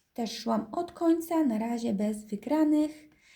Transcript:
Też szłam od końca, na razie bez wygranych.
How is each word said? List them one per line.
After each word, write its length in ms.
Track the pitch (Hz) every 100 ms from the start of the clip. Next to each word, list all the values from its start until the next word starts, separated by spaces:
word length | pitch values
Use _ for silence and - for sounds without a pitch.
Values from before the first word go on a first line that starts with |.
| _
Też 260 | - 220 -
szłam 280 | 233 220 220
od 200 | 339 349
końca, 520 | - 330 330 - 330
na 140 | 294 214
razie 360 | 226 233 233
bez 320 | 202 214 214 -
wygranych. 840 | 208 - 302 302 302 302 - - _ _